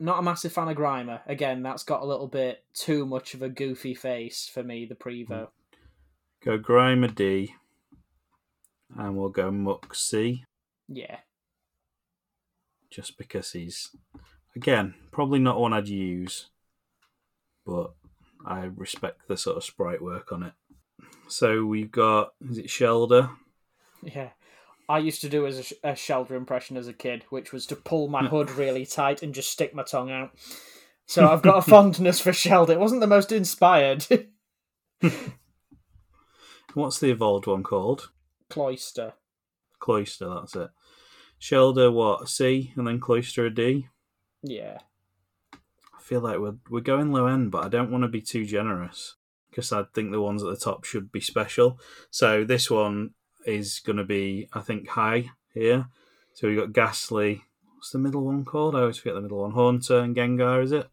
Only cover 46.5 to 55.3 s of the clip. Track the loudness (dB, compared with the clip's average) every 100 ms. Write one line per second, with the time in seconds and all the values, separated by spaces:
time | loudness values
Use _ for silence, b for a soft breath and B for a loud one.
46.5 | -6 -6 -4 0 2 2 2 2 2 0
47.5 | -2 -2 0 0 0 -2 -2 -6 -6 -2
48.5 | -2 -2 -4 -8 -12 -18 -20 _ _ _
49.5 | -10 -4 -4 -4 -6 -4 -2 -2 -4 -6
50.5 | -6 -6 -6 -8 -10 -8 -8 -6 -4 -2
51.5 | 2 2 2 B B B 0 2 4 2
52.5 | 0 2 0 0 -2 -8 -12 _ _ -6
53.5 | -6 -6 -8 -6 -4 -2 -4 -4 -6 -8
54.5 | -10 -8 -10 -6 -2 0 0 -4